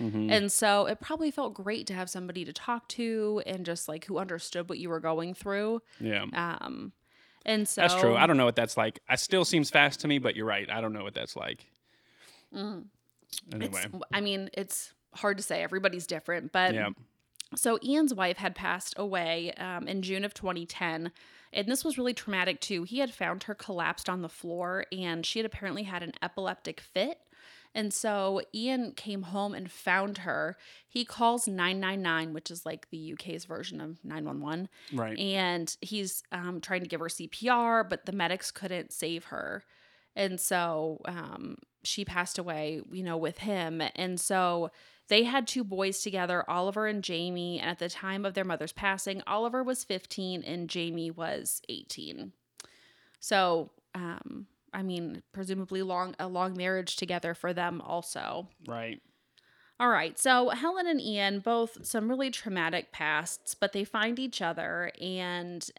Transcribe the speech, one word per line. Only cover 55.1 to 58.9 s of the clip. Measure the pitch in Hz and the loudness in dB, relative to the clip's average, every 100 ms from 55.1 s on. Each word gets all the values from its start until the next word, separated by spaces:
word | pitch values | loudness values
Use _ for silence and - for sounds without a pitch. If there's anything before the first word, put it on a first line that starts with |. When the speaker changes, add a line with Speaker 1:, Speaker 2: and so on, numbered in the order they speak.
| - - | -8 -12
Speaker 2:
presumably | 190 190 190 185 190 | -10 -4 -4 -2 -2
long, | 190 180 185 - | 0 0 -2 -4
a | 185 | -4
long | 180 185 180 | 0 0 0
marriage | 185 190 175 - | 0 0 -2 -4
together | 180 175 170 | -2 -2 -2
for | 170 175 | -2 -2
them | 175 175 175 | 0 -2 -2
also. | - 170 170 - - 170 190 _ 143 | -4 -4 -4 -6 -4 -6 -8 _ -8
Speaker 1:
Right. | 117 113 | -6 -6